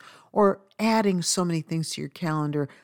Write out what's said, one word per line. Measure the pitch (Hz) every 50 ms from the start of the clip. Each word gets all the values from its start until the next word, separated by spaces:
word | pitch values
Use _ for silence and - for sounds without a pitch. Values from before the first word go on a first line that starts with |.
| - - - - - _
or | - 208 208 196 190 196 - _ _ -
adding | 208 226 226 226 214 202 185 175 165
so | - - 196 180
many | 175 170 160 151
things | - 165 165 156 -
to | - - 151
your | 143
calendar | - - 175 156 156 156 151 147 147 147 143 135 - -